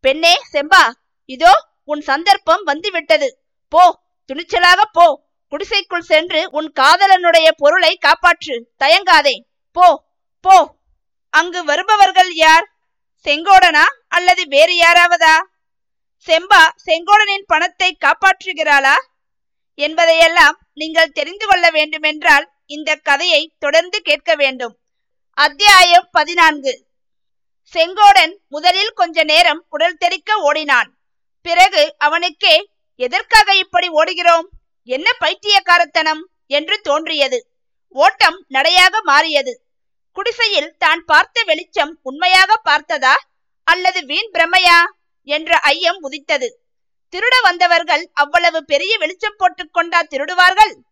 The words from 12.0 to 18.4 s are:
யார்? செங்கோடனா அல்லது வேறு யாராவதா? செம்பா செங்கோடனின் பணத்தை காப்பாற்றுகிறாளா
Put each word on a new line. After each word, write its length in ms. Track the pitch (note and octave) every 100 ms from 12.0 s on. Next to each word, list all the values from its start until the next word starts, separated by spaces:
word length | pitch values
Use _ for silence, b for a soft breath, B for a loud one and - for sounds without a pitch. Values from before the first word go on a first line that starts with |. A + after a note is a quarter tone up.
| F#4+ F#4 F#4
யார்? 380 | D#4+ D#4+ D#4+ E4+ _ _ _ _ _
செங்கோடனா 600 | - D4 E4+ F#4+ F#4 D4+ E4+ C#5 _
அல்லது 380 | E4+ F4+ F4+ F4
வேறு 300 | C#4 E4 F4
யாராவதா? 680 | E4+ E4+ F4 F4 D#4+ D#4+ F#4+ _ _ _ _ _ _ _ -
செம்பா 420 | E4 F#4 G4+ D#4+ - -
செங்கோடனின் 580 | E4 F4 G#4 G#4 G4 G4
பணத்தை 500 | D#4 F4 _ F#4 E4
காப்பாற்றுகிறாளா 920 | C#4 D#4+ G4 F#4